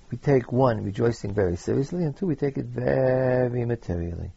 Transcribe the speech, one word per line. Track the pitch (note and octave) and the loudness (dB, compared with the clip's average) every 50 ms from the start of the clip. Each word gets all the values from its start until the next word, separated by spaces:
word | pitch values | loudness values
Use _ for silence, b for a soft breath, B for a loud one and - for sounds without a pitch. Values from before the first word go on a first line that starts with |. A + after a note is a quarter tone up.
| - - | -14 -12
we | A#2+ A#2 | -12 -4
take, | - C#3+ C#3 B2+ A2+ - | 2 2 4 4 2 2
one, | A#2 B2 C3+ B2 A2+ G#2 G2+ | 2 2 4 4 2 0 -4
rejoicing | G2+ G#2 B2 A#2+ A#2+ A#2 - - G2+ | -4 -2 0 0 0 0 -2 -6 -4
very | G2+ A2 F#2+ F2 F2 | 0 0 0 0 0
seriously, | - - G#2+ A2+ B2+ C#3 - F3 F3+ E3+ | -2 -2 -2 0 0 0 -2 -2 -4 -2
and | D3 C3+ | -4 -4
two, | - G3 | -4 -4
we | F3+ C#3+ | -4 -2
take | - C#3+ C#3 C3+ C#3 | -2 -2 -4 -2 -4
it | A#2+ | -6
very | A#2+ B2 A#2+ B2 C3+ C3+ C3+ C3 C3 C3 C3 C3 B2+ B2+ B2+ B2+ A#2+ A#2+ B2 A#2 | -6 -6 -4 0 2 2 4 4 4 2 2 2 2 2 2 2 0 0 -2 -2
materially. | A#2 A#2+ - - - F2 E2+ E2+ E2+ E2+ E2+ E2 E2+ - | -2 -2 -4 -4 -4 -4 -2 -4 -4 -6 -8 -10 -10 -12